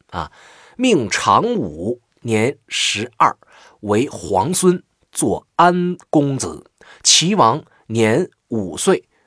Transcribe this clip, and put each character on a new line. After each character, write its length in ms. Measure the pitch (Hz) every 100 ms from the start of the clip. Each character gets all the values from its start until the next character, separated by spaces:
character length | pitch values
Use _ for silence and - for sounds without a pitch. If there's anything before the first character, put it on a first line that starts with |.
| _
啊， 200 | - - _ - - - -
命 320 | 254 175 101
长 460 | - - 107 220
武 480 | 226 92 76 101 123 _ _
年 380 | 117 107 123 151 -
十 420 | - - 101 123 -
二 180 | 117 - _ - - _
为 280 | 101 104 147
皇 420 | - 85 92 131
孙， 300 | 185 185 180 _ _ _
做 360 | - 123 80 _ -
安 400 | 175 180 180 170 -
公 260 | 156 143 135
子； 340 | 85 - - _ - -
齐 320 | - - 170
王 300 | 202 113 147 - _ -
年 420 | 113 110 131 - _ -
五 280 | 113 92 -
岁 280 | 196 180 - _